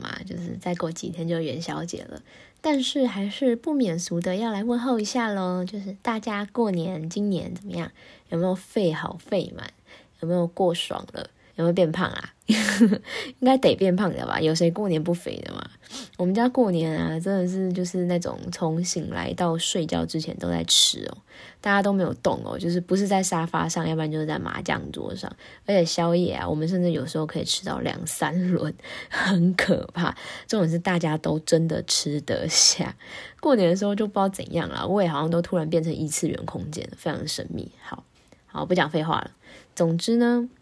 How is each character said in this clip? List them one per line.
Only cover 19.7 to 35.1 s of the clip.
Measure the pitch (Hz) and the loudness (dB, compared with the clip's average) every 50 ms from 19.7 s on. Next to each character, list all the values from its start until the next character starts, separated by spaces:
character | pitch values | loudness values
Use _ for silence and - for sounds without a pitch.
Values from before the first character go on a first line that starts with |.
| - 190 156 | 0 -2 -2
觉 | 160 170 - 165 | 0 0 -2 -2
之 | - - 160 | -2 -4 -4
前 | 156 165 - - | -6 -6 -8 -6
都 | - 87 | -4 -2
在 | 85 82 85 | -2 -2 2
吃 | - - - - - - - 50 | 4 6 6 6 6 4 -2 -8
哦， | - - - - _ - - - - - _ | -10 -12 -14 -18 _ -20 -20 -20 -20 -20 _
大 | - 202 | 0 2
家 | 202 202 | 4 4
都 | 196 202 196 | 4 4 2
没 | 190 | 2
有 | 175 - - | 2 0 -2
动 | - - 170 117 58 - | 0 0 0 0 0 -4
哦， | 50 60 | -8 -6
就 | - - 170 | -4 -2 0
是 | 175 180 | 0 0
不 | 175 - 185 | 0 2 2
是 | 196 202 | 2 4
在 | 190 202 190 | 4 2 2
沙 | 190 - 180 165 165 | 2 2 0 0 0
发 | 170 - 165 165 165 | 0 0 -2 -2 0
上， | - 170 165 | -2 -2 0
要 | 160 160 | 0 0
不 | 160 | 0
然 | 156 151 | 0 0
就 | 156 156 | -2 -2
是 | 156 | -2
在 | 156 151 - | -2 -4 -4
麻 | - - - - - | -4 -6 -6 -6 -2
将 | - 73 - - - | -2 -2 -2 -2 -6
桌 | - - 50 50 - | -8 -8 -8 -8 -8
上。 | - - - - - - - - - _ | -8 -10 -12 -14 -16 -20 -20 -20 -8 _
而 | - 202 | 2 4
且 | 185 170 | 4 4
宵 | 165 - - 170 170 170 | 4 2 2 2 4 4
夜 | 175 180 - - | 4 4 2 0
啊， | - 90 175 | -2 -2 -2
我 | 156 | -2
们 | 151 160 | 0 0
甚 | 165 190 180 | 0 2 2
至 | 175 175 | 2 2
有 | 160 139 123 | 2 0 -2
时 | - - 156 | -2 -2 -2
候 | 156 | -2
可 | 156 - 165 | -2 -2 -4
以 | - | -2
吃 | - - - 190 | -2 -4 -4 -4
到 | - - - | -4 -4 -4
两 | - - - - 175 | -4 -4 -4 -4 -4
三 | - - - 160 147 160 185 180 180 | -4 -2 0 0 0 0 0 2 2
轮， | 175 - - 151 - - - - - - - - | 2 0 0 -4 -6 -8 -14 -14 -14 -14 -10 -6
很 | - - - 190 196 175 170 185 175 | -4 0 2 4 4 6 6 6 4
可 | - - - 165 - - - - | 2 2 2 2 0 0 -4 -4
怕。 | 175 165 - - - - - - - - | -2 -2 -2 -2 -4 -12 -14 -14 -14 -6
重 | - 226 214 | -2 0 2
点 | 170 160 | 2 2
是 | 165 170 | 2 0
大 | - 190 180 | 0 0 0
家 | 170 170 156 156 | 2 2 0 -2
都 | 151 - 160 156 156 | -2 -2 -2 -2 -2
真 | - - 165 160 165 | 2 4 4 4 4
的 | 165 160 - - | 2 0 -4 -2
吃 | - - - - 147 147 147 | -2 -2 0 0 -2 -4 -4
得 | - - 95 - - 160 | -2 -4 -4 -2 -2 0
下。 | - - - - - - 147 123 - - - - - - - - - - | 4 6 6 6 4 2 -2 -6 -6 -12 -16 -18 -16 -16 -16 -18 -14 -2
过 | - 311 262 | 4 4 6
年 | 214 180 165 | 6 6 4
的 | 180 | 4
时 | 190 202 | 4 2
候 | 202 202 | 0 0
就 | 202 214 | 0 -2
不 | 202 - | 0 0
知 | 202 | 0
道 | 196 | 0
怎 | 196 196 - - - - | 0 0 -4 -8 -4 -4
样 | 170 - - | -4 -4 -2
啦， | 65 - 82 | -4 -4 -2
胃 | 139 190 208 185 | 0 2 2 2
好 | 165 | 2